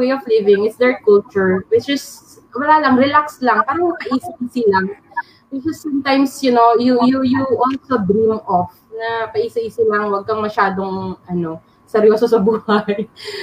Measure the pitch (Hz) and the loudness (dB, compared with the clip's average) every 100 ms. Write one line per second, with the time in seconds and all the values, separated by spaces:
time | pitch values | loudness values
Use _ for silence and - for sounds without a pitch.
0 | 254 262 240 220 202 196 214 - 247 202 | -2 -2 -2 0 2 2 0 0 0 0
1 | - 202 202 196 190 190 - 233 269 285 | 2 2 2 -2 0 0 0 -2 0 -4
2 | - - - - _ 247 294 311 285 254 | -6 -20 -20 -20 _ -4 2 2 4 2
3 | 277 302 302 - 247 214 - 339 349 339 | 4 2 0 -2 0 0 0 0 -2 -2
4 | - 269 359 - 247 - 440 381 381 415 | -6 -6 -6 -10 -8 0 2 2 -2 -8
5 | _ - - _ _ 269 302 302 302 277 | _ -10 -10 _ _ -8 -6 -6 -6 -4
6 | 269 269 269 - 262 240 233 233 247 240 | 0 2 0 0 2 4 4 4 2 2
7 | 247 269 262 269 269 233 247 269 - 240 | 2 2 0 0 0 0 0 -4 -4 -2
8 | 185 208 220 214 202 180 - - _ 220 | 0 2 2 0 -2 -2 -2 -10 _ -10
9 | 226 453 440 440 453 - 233 - 220 208 | -6 -6 -4 -4 -4 -4 -6 -2 0 0
10 | 208 196 202 214 214 214 196 190 190 190 | -2 -4 -4 -4 -4 -2 -2 -2 -6 -6
11 | 190 180 - 175 165 160 - _ _ 214 | -8 -10 -8 -6 -6 -8 -16 _ _ 2
12 | 214 214 233 226 196 214 - 208 208 202 | 4 4 2 2 2 0 0 -2 -2 -6
13 | 214 - - 392 | -8 -14 -14 -12